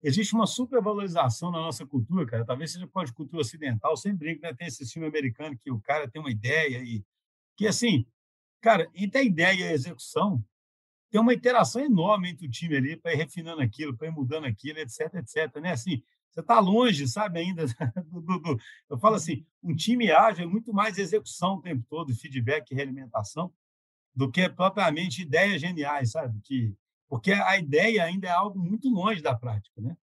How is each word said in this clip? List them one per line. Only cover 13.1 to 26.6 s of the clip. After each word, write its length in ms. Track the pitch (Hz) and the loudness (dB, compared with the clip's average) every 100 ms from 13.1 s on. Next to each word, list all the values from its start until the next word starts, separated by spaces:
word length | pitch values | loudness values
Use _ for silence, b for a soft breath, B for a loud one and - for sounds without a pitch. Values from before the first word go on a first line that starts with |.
ir 40 | 151 | -2
refinando 460 | 165 - 165 320 | -2 -6 -10 -2
aquilo, 340 | 117 110 151 123 | -2 -2 -8 -6
pra 120 | 156 | -8
ir 20 | |
mudando 360 | 160 127 156 147 | -6 -4 -4 -4
aquilo, 320 | 104 139 151 | -6 -8 -8
et 100 | 147 | -10
cetera, 340 | - 160 185 | -6 -6 -6
et 60 | 127 | -6
cetera, 340 | 151 156 147 | -4 -4 -4
né? 100 | 170 | -4
Assim, 300 | 151 185 139 - _ _ | -4 -2 -4 -6 _ _
você 120 | - | -14
tá 160 | 160 233 | 4 6
longe, 480 | 190 214 247 160 139 | 8 6 6 4 0
sabe, 320 | 151 214 165 | -2 -2 -2
ainda 280 | 170 180 151 | -4 -2 -4
<laughs> 400 | 117 143 185 160 | -2 -4 -4 -10
do, 100 | 175 | -10
do, 160 | 160 180 | -4 -4
do... 200 | 160 127 B B _ | -2 -4 B B _
Eu 80 | 139 | 0
falo 180 | 208 214 | 2 2
assim, 280 | 156 147 - _ | -2 -6 -8 _
um 140 | 180 143 | -4 -2
time 340 | - 247 226 | 0 2 6
ágil 340 | 160 220 175 | 8 8 4
é 40 | 170 | -4
muito 240 | 202 233 | -4 -2
mais 260 | 202 214 190 | 0 0 -2
execução 580 | 190 208 - - 175 196 | -2 -2 -4 -2 -2 -2
o 60 | |
tempo 220 | 180 143 113 | -4 -6 -6
todo, 260 | 151 160 | -8 -4
feedback 560 | 120 156 131 120 151 - | -6 -6 -4 0 -2 -2
e 40 | |
realimentação, 800 | 131 139 135 131 113 107 151 175 _ _ _ _ _ _ | -6 -6 -8 -6 -6 -6 -6 -8 _ _ _ _ _ _
do 160 | 123 135 | -2 0
que 180 | 139 185 | 2 0
propriamente 720 | - 185 196 185 156 185 135 | 2 0 4 2 2 -2 -4
ideias 380 | 175 156 196 180 | 0 4 4 2
geniais, 520 | 165 175 143 143 127 | -2 -4 -2 -2 -2
sabe? 280 | 160 139 107 | -2 -6 -8
Que, 320 | - 135 | -4 -2